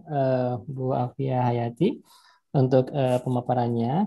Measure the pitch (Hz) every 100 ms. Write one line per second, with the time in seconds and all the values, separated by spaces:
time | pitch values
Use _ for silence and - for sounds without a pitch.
0 | 156 143 131 127 123 123 - 131 127 135
1 | 123 - 135 127 123 120 117 117 196 -
2 | - - _ _ _ 147 127 131 131 143
3 | 127 123 131 123 123 123 120 117 117 165